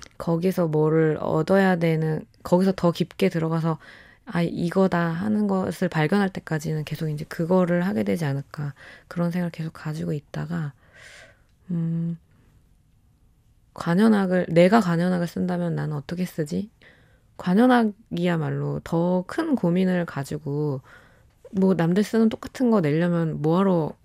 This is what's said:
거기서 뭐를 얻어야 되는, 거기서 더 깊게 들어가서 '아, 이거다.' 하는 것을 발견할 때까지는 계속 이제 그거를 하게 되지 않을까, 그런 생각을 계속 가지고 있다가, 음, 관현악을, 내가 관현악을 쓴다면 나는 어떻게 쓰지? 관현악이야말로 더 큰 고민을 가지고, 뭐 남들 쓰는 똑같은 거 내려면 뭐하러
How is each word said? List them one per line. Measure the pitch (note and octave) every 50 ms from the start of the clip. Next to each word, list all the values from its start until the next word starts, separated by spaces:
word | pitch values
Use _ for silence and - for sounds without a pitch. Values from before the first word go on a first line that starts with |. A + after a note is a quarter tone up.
| - - _ -
거기서 | - F3 E3+ E3 E3+ F#3+ F3+ - F3 D#3+
뭐를 | D3+ D3+ D#3 D#3 D#3 D#3+ D#3+ D#3 D3+ -
얻어야 | - - - D#3 D#3 - F#3+ G3 F#3+ F#3 F#3 E3+
되는, | E3+ E3 D#3+ D#3 D#3+ D#3+ D#3 D#3 - - _ _ -
거기서 | - F3+ F3+ F#3+ F#3+ F#3
더 | - - E3+
깊게 | E3 - F3 - - - G3 F#3+
들어가서 | F#3 E3 D#3+ D#3+ E3 E3 D#3+ E3 D#3+ - - - - - - - - _ _
'아, | G#3+ G#3+ E3+
이거다.' | E3+ - - - F3 E3+ - F#3+ F#3+ F#3 - E3+ E3+ E3+
하는 | E3 E3+ G3 G#3+ G#3+ G#3+ G#3 G3+
것을 | G3 F#3 F#3 - E3+ - F#3+ F3
발견할 | - D#3+ D3+ D#3 G3 G3+ G3+ F#3+
때까지는 | - F3 - - D#3+ D#3 D3+ D#3 D#3 D#3 D3
계속 | - D#3 - D#3+ D#3
이제 | D3 D3 D#3
그거를 | - - - E3+ E3 F#3 F#3 F3+ E3+ F3 F3 F3 F#3+
하게 | G#3 G#3+ G#3+
되지 | G3 G3 F3 E3+
않을까, | C#3+ C3+ C#3 C#3+ _ - - D3 C#3+ - - - - - - - -
그런 | - F3 F3 F3
생각을 | E3+ F3+ F3 E3+
계속 | E3 - D#3+ D#3+
가지고 | - - - D#3 D3+ D#3+ F3 E3+ D#3+
있다가, | D3 - _ - D3+ D3+ D3+ E3+ E3+ D#3 C#3+ - _ _ _ - - - - - - - - - _ _ _ _ _ _ -
음, | F3 E3+ E3 E3 E3 E3 E3+ E3 E3+ E3 _ _ _ _ _ _ _ _ _ _ _ _ _ _ _ _ _ _ _ _ _ _ _ _ _ _ _ _ _ _ -
관현악을, | - - E3+ E3+ F#3 A3 A3+ G#3+ G3+ G3 F#3 F#3 F#3 F3 -
내가 | E3 E3+ F3 F#3 G#3+ A#3
관현악을 | G3+ F3 E3+ E3 F3 F3+ F3+ F3 F3 E3
쓴다면 | - F#3+ F#3 F3+ F3+ F3 F3 E3+ D#3+
나는 | D3+ D3 D3+ D3+
어떻게 | D3 C#3+ - F3 F3 F#3
쓰지? | F3 - - D#3 D3 F3 F#3 G3+ A3 _ _ - - - _ _ _ _ _ _ _ _ -
관현악이야말로 | - F3+ F3+ G#3 B3 B3+ B3+ A#3+ A#3 G#3+ G3+ - - - - E3+ F3 F3+ F3 D#3+ D3+ C#3 C#3 C#3+ C#3+ C#3+ C#3+ D3 -
더 | - - E3 E3+ F3+ F3+ F#3 F3+
큰 | - - - D#4+ E4 C#4
고민을 | A3+ - E3+ E3+ F#3 F#3+ F#3 F3+ F3+ E3+
가지고, | - - C#3 C#3 - D#3 D3 D3+ C#3+ C#3 D3 D3+ D3 C3+ C3+ - - - - - - _ _ _ _ _ _ - -
뭐 | - F#3+ F#3+ F#3+ F#3+
남들 | D#3+ E3 E3 F3+ G3+ G#3
쓰는 | - - A3+ A3+ A3
똑같은 | - - - - - - C4 A#3+
거 | A3+ G#3
내려면 | E3 C#3+ C#3+ D#3+ F3 F3 F3 E3+ E3 D#3+ D3+ D3
뭐하러 | D3 D#3 E3 F3+ G3 G3 F3+ E3+ D3+ C#3+ - _